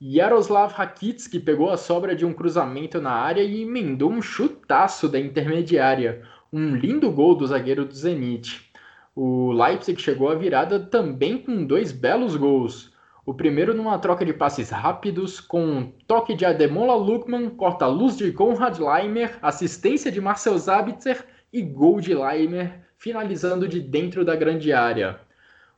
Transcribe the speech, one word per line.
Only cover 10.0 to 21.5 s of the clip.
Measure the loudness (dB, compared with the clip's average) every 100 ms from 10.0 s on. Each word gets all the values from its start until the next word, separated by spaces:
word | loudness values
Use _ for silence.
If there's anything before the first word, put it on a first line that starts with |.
chegou | -2 0 0
à | 0
virada | 0 0 0 -2
também | 0 -2 0 -2 -2 -2
com | -4 -4
dois | 0 0 0
belos | -2 0 2 0 0
gols. | 2 2 0 -6 -20 _ _ _ -10
O |
primeiro | -2 0 2 0
numa | 0 0 0
troca | 0 0 0
de |
passes | 0 -2 -2 -8
rápidos, | -2 -2 -2 -4 -4 -6 -8
com | -4 -2 0
um | -2 -4 -8 0
toque | 0 0 0
de |
Ademola | 2 4 2 2 2
Lookman, | 2 2 0 -2 -4 -4
corta-luz | -2 -2 2 0 2 0 0
de | -2
Konrad | 2 2 2 0 0
Laimer, | 0 0 0 -2 -4 -2
assistência | -2 -2 -4 0 0 0 -2
de | -2
Marcel | -2 0 0 0
Sabitzer | 2 0 0 -4 -4 -4 -6 _ _